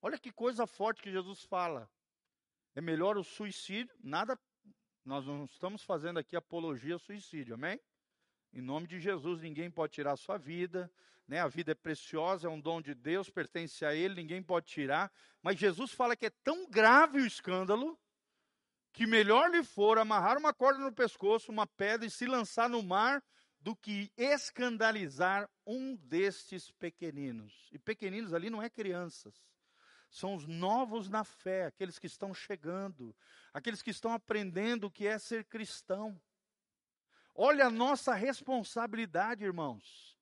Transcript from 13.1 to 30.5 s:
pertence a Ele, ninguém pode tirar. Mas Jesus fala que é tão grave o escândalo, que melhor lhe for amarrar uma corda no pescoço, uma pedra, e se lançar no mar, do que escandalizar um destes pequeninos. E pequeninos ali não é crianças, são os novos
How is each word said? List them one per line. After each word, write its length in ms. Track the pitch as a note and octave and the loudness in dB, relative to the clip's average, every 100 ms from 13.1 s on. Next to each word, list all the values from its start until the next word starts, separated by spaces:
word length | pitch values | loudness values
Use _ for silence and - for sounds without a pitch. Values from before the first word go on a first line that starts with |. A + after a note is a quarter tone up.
| F3 F#3+ | -2 -2
pertence 540 | - D3+ F3 E3+ - | -6 -6 -6 -8 -4
a 100 | D3+ | -2
Ele, 220 | D3+ F#3 F#3+ | 0 0 -2
ninguém 260 | D#3 F3+ | -8 -8
pode 260 | E3+ F3 E3 | -2 -2 -2
tirar. 440 | - C#3 D3 F#3+ _ - _ | -4 0 0 0 _ -20 _
Mas 180 | - G3 | -2 2
Jesus 320 | G3 E3+ B3+ | 2 2 -6
fala 240 | - B3 A#3+ | 0 0 2
que 120 | A3 | -2
é 20 | |
tão 360 | - - E4 F4+ | -2 -2 -2 0
grave 500 | A3 A3 C4 D#4 C#4 | 6 10 12 10 6
o 60 | B3 | 2
escândalo, 720 | - - F#3 F#3 G#3+ D4 E4 _ _ _ _ _ _ _ _ _ | 0 -2 -2 2 2 2 -6 _ _ _ _ _ _ _ _ _
que 120 | - G3 | -4 4
melhor 460 | A3+ G3+ A3+ E4 | 6 8 8 8
lhe 140 | E4+ D4 | 4 0
for 320 | - G#3 A3 | 2 6 6
amarrar 400 | A3 G#3+ F#3 C4 | 6 4 4 4
uma 160 | D4+ | 2
corda 260 | - B3+ C4+ | 4 4 4
no 140 | C4+ | 0
pescoço, 580 | A3+ A#3+ - G3 A3 - | 2 0 2 2 2 2
uma 160 | G#3+ G#3 | -2 -2
pedra, 400 | _ G3+ A3+ A3+ | _ 0 0 -2
e 20 | |
se 160 | - B3 | -4 0
lançar 440 | C4 G#3+ - A#3 | 0 0 2 2
no 120 | A#3+ | 2
mar, 400 | G3 F#3+ A3+ C#4+ - _ _ _ | 0 4 4 2 -4 _ _ _
do 160 | E3 A3+ | -8 -6
que 340 | - G#3 G3+ - | -4 -6 -6 -2
escandalizar 1300 | B3 C#4+ - - B3 A3+ A3 G#3+ F3 C3+ F3+ G3 G#3 _ - | 2 2 0 -4 -4 2 2 2 -4 0 2 2 -4 _ -8
um 300 | A#3+ C4 B3 | -6 -6 -10
destes 760 | C3+ D#3+ G3 F#3 - F#3 - | -4 0 0 -2 -12 -14 -14
pequeninos. 960 | _ E3+ - E3+ C#3+ C#3 A#2 G#2 - - | _ -12 -8 -10 -8 -8 -8 -12 -20 -20
E 60 | - | -16
pequeninos 560 | - A3 G3 G3 A3 | -8 -6 -6 -6 -4
ali 160 | E3+ F#3+ | -4 -4
não 120 | A3+ | -6
é 80 | A3 | -8
crianças, 680 | - G3+ F3 F3 - G#2+ - _ _ _ _ _ - _ | -6 -6 -4 -6 -10 -20 -20 _ _ _ _ _ -20 _
são 260 | - F#3 G3 | -8 -6 -6
os 120 | |
novos 640 | D3 | -8